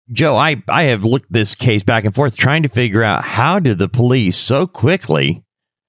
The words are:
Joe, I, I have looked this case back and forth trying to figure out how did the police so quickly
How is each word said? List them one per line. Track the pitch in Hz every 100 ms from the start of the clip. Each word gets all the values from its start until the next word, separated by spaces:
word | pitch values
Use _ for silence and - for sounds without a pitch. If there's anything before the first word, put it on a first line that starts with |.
| -
Joe, | 113 160 117
I, | 156 123 -
I | 139
have | 151 110
looked | 107 127 -
this | 117 104
case | - 127 107
back | 95 113
and | 104
forth | 113 143 -
trying | 127 160
to | 147
figure | - 120 104
out | 110 76
how | - 113 139 196
did | 143 92
the | 95
police | 123 123 131 95 -
so | - 135 180
quickly | - 127 185 - 78 69 - - _ _ _